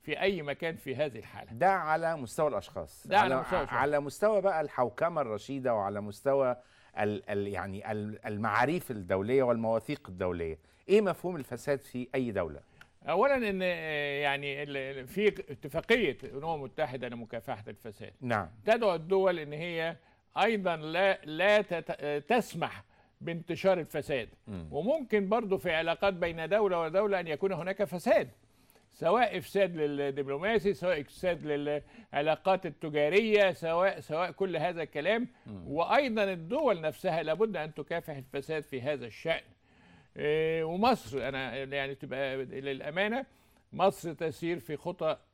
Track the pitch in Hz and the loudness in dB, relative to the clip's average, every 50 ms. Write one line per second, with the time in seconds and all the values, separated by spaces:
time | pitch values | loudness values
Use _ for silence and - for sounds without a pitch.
0 | _ - 151 - 175 196 202 175 151 143 139 - - 165 165 - - 139 127 120 | _ -6 -4 0 2 0 0 0 -4 -4 -6 -4 -4 -6 -6 -6 -8 -8 -2 -2
1 | 151 147 113 - - - - 104 - - 117 113 160 190 196 185 165 151 156 160 | -2 -2 -4 -10 -16 -14 -16 -16 -14 -14 -2 2 4 4 4 4 2 2 0 2
2 | 165 165 165 156 127 110 - - 160 147 123 101 - - - 95 80 78 - - | 2 0 -2 -2 -4 -8 -2 0 2 2 2 0 -4 -4 -10 -10 -10 -10 -12 -18
3 | - - 180 202 - 123 131 131 131 - - - 143 123 127 120 131 143 147 143 | -6 2 4 4 4 4 2 0 0 0 -2 -2 -2 0 0 2 2 2 2 0
4 | 143 143 135 - - 214 220 202 180 196 185 160 151 143 - - 127 117 - - | 0 -2 -4 2 2 4 4 4 2 2 2 2 -2 -2 0 0 0 0 0 -2
5 | 151 170 175 160 139 117 107 104 - - 139 139 127 127 117 107 98 98 104 104 | -2 0 0 0 -2 -2 -4 -6 -6 -6 -6 -2 0 0 2 2 0 0 -2 -4
6 | 101 104 101 - - 139 135 139 135 127 123 123 - _ _ _ _ - _ - | -6 -8 -10 -2 0 2 4 4 4 2 0 -2 -6 _ _ _ _ -14 _ -2
7 | 107 104 107 101 - - 107 101 101 101 101 90 87 98 95 101 - - 110 107 | 0 0 0 -2 -4 -2 -2 -2 -2 -2 -2 -4 -6 -6 -8 -8 -6 -6 -6 -4
8 | 104 104 107 - - 113 107 101 110 113 101 110 123 131 165 180 - - 123 104 | -4 -6 -8 -10 -8 -6 -6 -2 0 2 4 4 4 4 2 -2 -4 -6 -8 -8
9 | 95 87 95 95 98 110 127 135 131 123 117 113 113 110 113 113 - - 151 - | -2 0 0 0 2 4 4 4 4 4 2 2 2 0 0 -2 -2 -4 -8 -8
10 | _ - 92 90 95 90 90 87 85 82 80 - _ _ _ _ _ - 185 214 | _ -14 -6 -2 -2 -2 -2 -2 -4 -6 -6 -10 _ _ _ _ _ 4 4 4
11 | 214 190 165 - - 175 185 160 127 - 123 113 - - 143 135 - - - 123 | 4 4 -2 -2 -4 -6 -6 -6 -8 -8 -10 -8 -2 -2 -2 -2 -2 -8 -8 -8
12 | 123 - - 135 127 120 101 98 87 80 73 71 - _ _ _ - _ _ _ | -8 -4 -2 -2 -2 0 -2 -2 -2 -2 -6 -12 -16 _ _ _ -20 _ _ _
13 | - - 156 185 226 277 277 262 240 208 196 190 185 180 175 165 160 156 151 147 | -4 0 2 4 4 4 4 2 2 -2 -2 0 0 -2 -2 -2 -4 -4 -2 -2
14 | 147 143 143 143 147 143 139 139 143 143 139 143 147 147 143 139 131 135 139 135 | -2 -2 -2 0 2 2 2 0 -2 -6 -6 -6 -6 -6 -6 -6 -6 -6 -8 -10
15 | 127 127 - 190 208 208 190 - - - 143 - - 147 151 165 - - 226 247 | -12 -6 -2 4 4 4 4 2 -10 -12 -12 -12 -12 -6 -6 -6 2 2 4 4
16 | 220 151 120 - - 120 113 135 147 165 165 151 139 123 - - 156 131 131 131 | 4 0 0 -2 -8 -12 -10 -8 -6 -4 -4 -4 -6 -10 -4 -4 -4 -2 -2 -6
17 | 127 123 120 117 117 107 - 117 - - 123 107 107 110 107 - - 117 104 - | -6 -8 -8 -10 -12 -10 -10 -10 -6 -6 -8 -8 -8 -14 -16 -14 -14 -16 -14 -14
18 | 110 101 - _ 135 123 117 104 95 78 - - - 208 220 240 233 208 175 165 | -16 -18 -16 _ -2 0 0 0 0 -2 -10 -6 2 2 2 4 4 2 2 0
19 | 156 165 196 190 190 190 180 170 151 147 147 151 165 175 170 165 160 165 165 - | 0 2 2 4 6 4 4 2 -4 -6 -8 -6 -6 -4 -4 -2 -2 -4 -4 -6
20 | _ _ _ _ _ _ _ 147 185 226 226 214 185 180 170 160 151 156 160 - | _ _ _ _ _ _ _ 2 2 2 2 2 0 0 -2 -2 -4 -4 0 2
21 | - 196 190 - - 151 156 160 175 202 208 214 202 - 175 165 160 - 165 - | 4 4 2 2 -2 -10 -2 2 4 6 6 6 4 2 -4 -6 -4 -6 -8 -6
22 | 143 147 147 147 147 - 226 254 202 - - 170 156 123 - - - _ _ _ | -4 -2 -2 -2 0 2 2 2 2 0 -4 -4 -4 -4 -6 -10 -18 _ _ _
23 | _ _ _ _ - 160 170 170 160 - 165 - - 190 190 180 151 - - 156 | _ _ _ _ -8 -8 -6 -8 -6 -6 -6 2 4 4 4 4 0 -4 -6 -6
24 | 135 - 151 127 110 - - _ _ - 104 90 82 78 76 139 165 220 302 320 | -4 -2 -2 -2 -2 -4 -12 _ _ -10 -8 -8 -8 -6 -6 -4 0 0 0 0
25 | 269 - - 214 202 190 220 240 233 202 190 180 - 180 165 156 165 165 - - | 0 0 0 0 2 2 0 0 2 0 -2 -2 0 0 0 2 2 0 0 2
26 | - 202 196 170 175 170 165 165 160 160 190 214 214 196 185 170 165 160 160 190 | 2 0 2 2 -2 -2 -2 -4 -2 2 2 4 4 4 2 2 0 2 2 2
27 | 214 208 196 185 175 165 151 143 - 196 190 156 165 185 196 - 208 - 175 180 | 2 2 2 0 0 -2 -4 -2 0 -2 -2 -2 -4 -6 -2 -2 -2 -2 -2 -4
28 | - 233 302 311 143 123 - _ _ _ _ _ _ _ _ - _ _ _ - | 2 4 4 4 4 0 -8 _ _ _ _ _ _ _ _ -20 _ _ _ -2
29 | - 160 190 240 247 208 185 185 - - - 196 202 180 175 160 151 147 147 143 | 2 4 4 6 4 2 2 -4 -6 0 2 4 4 4 2 0 0 0 0 0
30 | 143 139 139 139 139 131 139 143 170 208 233 214 151 202 185 - 175 180 180 151 | -2 -2 0 -2 -2 -2 -2 -2 0 2 2 2 2 2 -2 0 0 0 0 0
31 | 143 - - - - 185 170 147 147 151 147 143 147 147 147 147 - - - - | -2 -10 -12 -4 -2 -2 -2 -2 -2 -2 -2 -2 0 -2 -2 -4 -4 -8 -20 -20
32 | - _ - 139 147 156 156 - - 190 190 185 - 170 143 _ - 160 147 151 | -18 _ -2 0 2 2 2 2 4 2 2 2 2 -6 -8 _ -8 -2 2 4
33 | 147 147 170 202 226 220 214 208 202 190 170 - - 160 165 170 185 196 175 170 | 4 6 6 4 4 6 6 6 6 6 4 0 -2 0 2 4 4 2 2 -2
34 | - - 151 160 180 175 160 - 196 190 170 160 151 175 180 170 160 - - 151 | -8 -4 -2 -2 -2 -2 -2 -2 -4 -2 0 0 0 0 -2 -2 -6 -6 -4 -2
35 | 143 175 214 233 247 247 - _ _ 123 107 95 82 104 139 156 170 - 208 262 | 0 2 2 2 0 -4 -8 _ _ -14 -12 -12 -8 -6 -2 -2 2 4 4 4
36 | 294 262 220 220 208 196 185 170 160 160 233 294 320 254 202 170 160 156 143 - | 4 4 0 0 0 0 -2 -6 -6 -4 -2 0 2 2 2 2 0 -4 -4 -2
37 | - 185 160 165 160 156 160 165 220 226 196 170 151 156 151 - 143 _ 170 170 | -2 0 0 0 0 0 2 2 0 0 0 -4 -6 -6 -8 -10 -8 _ -6 -6
38 | 165 - 151 135 131 - - 139 135 - 156 156 147 - - 127 117 143 151 135 | -6 -6 -12 -12 -12 -8 -8 -8 -4 -4 -4 -6 -4 -6 -8 -6 -2 -2 -4 -4
39 | 120 113 101 - - 160 165 139 - - - _ _ _ _ _ - - - - | -4 -12 -14 -8 -2 -2 -2 -2 -4 -14 -20 _ _ _ _ _ -20 -20 -20 -20
40 | _ _ _ 135 143 147 151 156 160 160 160 165 160 160 165 185 214 247 254 - | _ _ _ -4 0 0 2 2 2 2 0 0 -2 -2 0 2 4 4 4 2
41 | - 113 127 135 113 131 135 131 135 127 110 135 135 135 135 143 135 135 139 135 | 0 -6 -6 -4 -4 -2 -4 -4 -4 -4 -6 -6 -6 -4 -4 -4 -4 -4 -6 -8
42 | - 135 131 131 139 135 131 135 135 123 - 131 135 139 135 135 131 147 151 180 | -8 -8 -4 -2 -2 -2 -2 -4 -6 -6 -8 -8 -6 -6 -6 -4 -6 -6 -2 0
43 | 196 214 226 254 269 _ _ _ _ _ _ _ _ _ - 135 175 196 196 - | 0 0 0 -2 -4 _ _ _ _ _ _ _ _ _ -2 2 4 4 4 2
44 | - 170 151 - 170 160 135 - - 170 175 165 - - 151 143 - 170 175 - | -8 -8 -6 -4 -4 -4 -4 -4 -4 -4 -4 -4 -4 -8 -8 -6 -6 -8 -6 -2
45 | 170 156 147 - _ _ | -2 -2 -2 -2 _ _